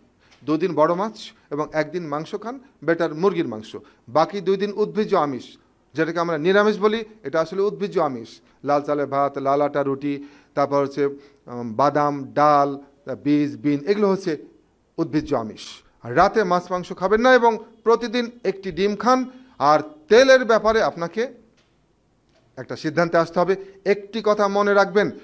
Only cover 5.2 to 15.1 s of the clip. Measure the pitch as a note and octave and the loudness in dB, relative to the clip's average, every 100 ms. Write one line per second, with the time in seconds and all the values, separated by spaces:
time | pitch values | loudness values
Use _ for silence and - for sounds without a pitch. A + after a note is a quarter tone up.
5.2 | D3 B2 - - _ _ _ C3+ D#3+ E3+ | 0 -4 -12 -20 _ _ _ -4 -2 -2
6.2 | E3+ D#3 E3 G3 G#3 G3+ G#3+ A3+ G#3+ - | -2 0 2 4 4 2 0 0 -6 -12
7.2 | C#3 D#3+ D#3+ F#3+ G3+ E3 G3 E3+ D3 B2 | -4 -2 -2 -2 -2 -2 -4 0 -2 -2
8.2 | A2+ - _ _ C3 D3 C#3+ D3 C#3 C#3 | -12 -20 _ _ -2 0 0 -2 -2 0
9.2 | C#3 C#3 C3+ C#3+ D3 C#3+ C#3 C#3 C#3+ C#3+ | 0 0 0 2 0 0 -2 -2 -4 -6
10.2 | C#3+ - _ - C#3 C#3+ C#3 C#3 C#3+ C#3+ | -10 -20 _ -2 0 0 -2 -2 -4 -4
11.2 | - _ - A#2+ A#2+ A2 C#3+ D3 D3 C#3+ | -16 _ -16 -12 -6 0 2 2 0 -2
12.2 | C3+ B2 D3 D3 C#3+ C#3 - _ - A#2 | -4 2 4 4 2 -2 -14 _ -14 -6
13.2 | C3+ D3 D3 C#3+ C#3+ C#3+ D3 G#3 G#3 F#3 | 0 0 0 -4 -2 -2 -2 0 0 0
14.2 | F#3 D3+ - _ _ _ _ - D#3 | -2 -6 -8 _ _ _ _ -6 -2